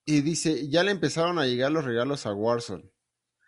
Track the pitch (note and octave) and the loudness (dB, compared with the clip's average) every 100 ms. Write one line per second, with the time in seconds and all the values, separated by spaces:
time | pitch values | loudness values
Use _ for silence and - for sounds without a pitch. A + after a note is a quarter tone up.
0 | - D3 C#3+ E3 E3 C#3 C#3+ D#3 F#3+ G3+ | 0 2 2 0 0 -2 0 2 2 0
1 | D3 E3 E3+ F3 C3 B2 C3+ D#3+ C3+ A#2 | -2 0 0 2 0 2 0 0 0 -2
2 | B2 C#3 A2+ G2+ A2 A#2+ A#2 F2+ - _ | -2 -2 -4 -2 0 0 -2 -12 -14 _
3 | _ _ _ _ | _ _ _ _